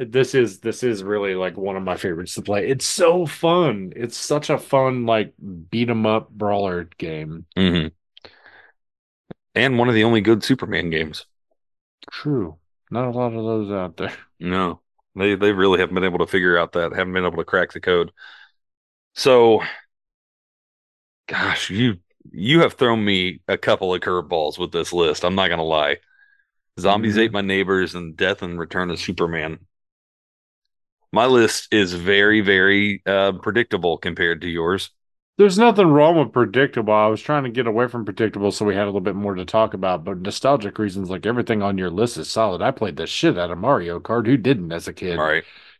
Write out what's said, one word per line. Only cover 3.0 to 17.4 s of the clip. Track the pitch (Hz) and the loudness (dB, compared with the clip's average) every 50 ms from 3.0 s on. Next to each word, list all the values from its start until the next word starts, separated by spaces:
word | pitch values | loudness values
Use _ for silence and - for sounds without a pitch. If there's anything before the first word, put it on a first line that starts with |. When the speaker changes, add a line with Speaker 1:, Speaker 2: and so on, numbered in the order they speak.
| 175 165 175 180 170 | 4 4 4 2 0
Speaker 1:
fun. | 147 - - - 165 170 180 170 139 107 98 95 90 - | -4 -4 0 2 2 4 4 2 2 0 -2 -6 -10 -10
It's | - 120 117 - | -8 -10 -8 -8
such | - - - 147 147 147 - | -10 -4 -2 -2 -2 0 -2
a | 147 - | -4 -4
fun, | - - - 135 131 131 127 123 120 | -2 0 2 2 2 2 0 -2 0
like, | 113 113 110 101 - - _ - 98 90 85 80 - | 0 2 0 0 -2 -8 _ -16 -16 -16 -16 -10 -6
beat | - 117 120 120 | -2 -2 0 0
'em | 117 110 110 | 0 0 2
up | 110 110 110 110 - | 2 0 0 -2 -6
brawler | 110 104 107 101 104 101 98 95 90 87 85 - _ - | -10 -6 -4 -2 0 0 0 -2 -4 -6 -8 -10 _ -12
game. | 90 82 80 78 78 78 80 85 85 _ _ | -10 -10 -8 -10 -10 -12 -12 -14 -16 _ _
Speaker 2:
Mm-hmm. | 92 95 90 87 82 78 80 - _ _ _ _ _ - - _ _ _ - - - _ _ _ _ _ _ _ _ _ _ _ _ _ - - - _ _ - | 0 0 2 2 0 -2 -4 -8 _ _ _ _ _ -20 -20 _ _ _ -20 -20 -20 _ _ _ _ _ _ _ _ _ _ _ _ _ -20 -20 -20 _ _ 0
And | 113 120 135 127 120 | 2 2 4 4 4
one | 117 123 | 4 4
of | 113 | 4
the | 110 107 | 4 4
only | 117 117 110 | 4 4 4
good | 95 110 113 101 - | 4 4 4 4 2
Superman | - 135 - 92 - - 85 87 82 | 0 0 0 -2 -4 -4 -4 -2 -2
games. | 80 78 80 78 78 - - _ _ _ _ _ _ _ _ _ _ _ _ _ _ _ - - | -2 -4 -4 -6 -8 -14 -18 _ _ _ _ _ _ _ _ _ _ _ _ _ _ _ -20 -18
Speaker 1:
True. | - - - 151 147 120 95 80 80 _ _ _ _ _ _ _ | -16 -8 -4 -4 -2 -2 -4 -6 -8 _ _ _ _ _ _ _
Not | 110 117 127 | -6 -4 -4
a | 123 117 | -4 -2
lot | 123 123 120 113 | -4 -4 -4 -4
of | 113 110 | -4 -4
those | 113 113 110 104 98 | -2 -2 -2 -2 -2
out | 101 95 90 87 80 | -4 -4 -6 -6 -6
there. | - 90 95 - - - _ _ - | -8 -8 -8 -8 -12 -18 _ _ -10
Speaker 2:
No, | 82 90 90 95 92 87 80 - _ _ _ _ _ _ - | -6 -4 -2 -2 -2 -2 -4 -8 _ _ _ _ _ _ -4
they, | 92 98 104 101 | 0 0 0 2
they | 92 101 104 104 | 2 2 2 4
really | 92 95 98 92 90 | 4 4 4 4 4
haven't | 92 82 92 | 2 0 0
been | 92 92 | 0 0
able | 92 87 87 | 0 0 -2
to | 85 | -2
figure | - - 92 92 90 87 85 | 0 0 2 2 4 4 2
out | 82 - - | 2 0 -2
that, | 87 85 78 - | -2 -4 -2 -2
haven't | 95 92 90 90 | -4 -4 -2 -2
been | 92 90 | -2 -2
able | 87 82 | -2 -2
to | 82 | -4